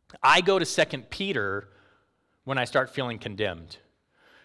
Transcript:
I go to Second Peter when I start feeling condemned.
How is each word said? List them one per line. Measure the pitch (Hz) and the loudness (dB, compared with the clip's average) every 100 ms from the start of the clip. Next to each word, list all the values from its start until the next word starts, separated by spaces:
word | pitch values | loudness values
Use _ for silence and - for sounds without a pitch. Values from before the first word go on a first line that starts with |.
| _ - | _ 2
I | 135 165 | 6 6
go | 180 190 | 4 2
to | |
Second | 165 - 156 139 107 | 2 0 0 -2 -10
Peter | - 196 143 101 98 101 _ _ _ _ _ _ _ | -8 -4 -4 -2 -4 -8 _ _ _ _ _ _ _
when | 131 131 | -4 -2
I | |
start | 120 139 131 | 0 0 0
feeling | - 123 110 | -2 -4 -4
condemned. | 113 101 101 82 82 - _ _ _ _ _ _ | -8 -4 -4 -4 -12 -20 _ _ _ _ _ _